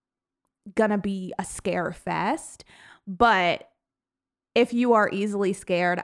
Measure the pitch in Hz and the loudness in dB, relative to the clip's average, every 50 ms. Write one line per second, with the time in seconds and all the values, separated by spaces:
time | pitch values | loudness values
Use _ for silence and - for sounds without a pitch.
0 | _ _ _ _ _ _ _ _ _ _ _ _ - 202 - - 220 208 208 208 | _ _ _ _ _ _ _ _ _ _ _ _ -20 -4 0 0 0 2 0 -2
1 | - 202 196 190 185 180 - - 185 - - - - 202 175 185 170 165 165 - | -4 -4 -6 -8 -8 -8 -8 -8 -8 -8 -10 -8 -6 -4 -4 -4 -4 -6 -8 -8
2 | - 180 165 160 170 208 285 320 - - - - - _ - - - - - _ | -8 -6 -4 -2 -2 -2 -4 -4 -8 -12 -20 -20 -20 _ -20 -20 -20 -20 -20 _
3 | _ 202 185 175 233 233 214 190 180 175 156 - - _ _ _ _ _ _ _ | _ -8 0 2 4 4 4 4 2 0 0 -2 -6 _ _ _ _ _ _ _
4 | _ _ _ _ _ _ _ _ _ _ - 233 233 - 240 240 247 240 233 214 | _ _ _ _ _ _ _ _ _ _ 2 2 2 2 2 2 2 4 4 4
5 | 208 - - 196 202 214 202 202 202 190 196 - - - 180 175 180 175 180 180 | 4 2 0 -2 -2 -2 -2 -2 -2 -2 -2 -4 -4 -2 0 2 2 2 0 -2